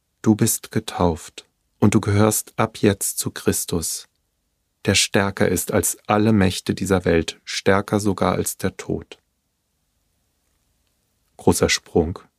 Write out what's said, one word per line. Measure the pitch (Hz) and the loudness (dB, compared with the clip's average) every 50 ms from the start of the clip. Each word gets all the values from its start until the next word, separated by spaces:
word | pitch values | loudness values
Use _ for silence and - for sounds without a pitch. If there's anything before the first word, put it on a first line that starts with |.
| _ _ _ _ | _ _ _ _
"Du | - 110 107 | 2 2 4
bist | 104 120 110 - - - - | 4 4 0 0 -4 -6 -6
getauft | - 113 - - - - 90 87 80 78 - - - - - _ _ _ _ _ _ _ | -6 -6 -6 -6 -2 0 0 0 0 -2 -8 -16 -20 -20 -20 _ _ _ _ _ _ _
und | - 107 - | 2 4 4
du | 110 | 4
gehörst | - 107 101 101 107 107 107 - - - _ | 2 2 2 4 4 4 2 0 -6 -8 _
ab | - 113 - - - | -2 -2 -2 -2 0
jetzt | - 107 101 - - - - - | 2 2 2 2 -2 -6 -6 -6
zu | - - | -6 -8
Christus, | - - - - 95 - - - - 85 80 - - - - _ _ _ _ _ _ _ _ _ _ _ _ _ _ _ _ | -8 -4 -2 -2 -2 -2 -4 -4 -6 -6 -4 -6 -8 -10 -12 _ _ _ _ _ _ _ _ _ _ _ _ _ _ _ _
der | - 98 | 0 2
stärker | - - - - 107 98 98 98 - 101 90 | 2 0 0 0 0 0 0 0 0 0 0
ist | 92 - - - - | 0 -2 -4 -2 -2
als | - - - - - _ | -2 -2 -2 -4 -6 _
alle | - 107 104 104 113 113 | 0 2 2 4 4 4
Mächte | 104 95 92 92 - - - 95 | 4 4 2 0 -2 -4 -6 -4
dieser | - 95 95 98 92 - | -4 0 0 0 0 2
Welt, | 92 85 82 82 - - - _ | 2 2 2 0 -2 -8 -12 _
stärker | - - - - - 95 98 104 - - 104 | -10 -10 -4 0 2 2 2 2 0 -2 -2
sogar | 104 104 92 - 98 92 92 | 0 -2 -2 0 0 0 0
als | 90 - - - - | -2 -4 -6 -6 -6
der | - 95 - | -6 -6 -6
Tod." | - - - 87 85 82 - - - _ _ _ _ _ _ _ _ _ _ _ _ _ _ _ _ _ _ _ _ _ _ _ _ _ _ _ _ _ _ _ _ _ _ _ _ _ _ _ _ _ _ _ - | -8 -8 -8 -8 -8 -8 -12 -20 -20 _ _ _ _ _ _ _ _ _ _ _ _ _ _ _ _ _ _ _ _ _ _ _ _ _ _ _ _ _ _ _ _ _ _ _ _ _ _ _ _ _ _ _ -2
Großer | - - 92 - - 92 | 0 0 0 2 0 -2
Sprung | - - - - - 87 82 80 87 - - _ _ | -2 -4 -6 -4 -2 -2 -2 -2 -6 -10 -14 _ _